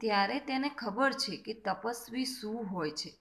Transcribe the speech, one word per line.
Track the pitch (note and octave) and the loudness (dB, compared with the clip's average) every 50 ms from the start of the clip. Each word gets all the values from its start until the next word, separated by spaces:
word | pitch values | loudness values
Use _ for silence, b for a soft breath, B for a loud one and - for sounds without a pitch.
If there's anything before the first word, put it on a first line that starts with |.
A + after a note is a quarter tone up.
ત્યારે | - A3 G#3 G3 G3 G3+ A#3+ C#4+ | 0 4 6 6 6 4 2 0
તેને | - C#4 C4 C4 C#4 C#4+ | -2 0 0 0 0 0
ખબર | C#4+ - A#3+ G#3+ F#3+ A3+ C4+ C4+ C4 | -2 -4 -4 -4 0 4 4 4 4
છે | C4+ - G#3 E3+ | 2 0 -2 -4
કે | - - G#3+ A3 | -4 -6 -6 -8
તપસ્વી | - - G3 F#3 - - A#3 A#3 - - - A3+ B3+ C4 | -4 0 -2 0 0 0 -2 -2 -2 -6 -6 -2 -2 0
શું | - - - G#3+ G#3+ A3 A#3 A3+ | 0 -2 -4 -4 -4 -4 -4 -4
હોય | F#3 F#3+ F3+ D#3+ D#3 | -2 -2 0 0 0
છે. | D3+ - - E3 - - | -2 -4 -6 -8 -10 -14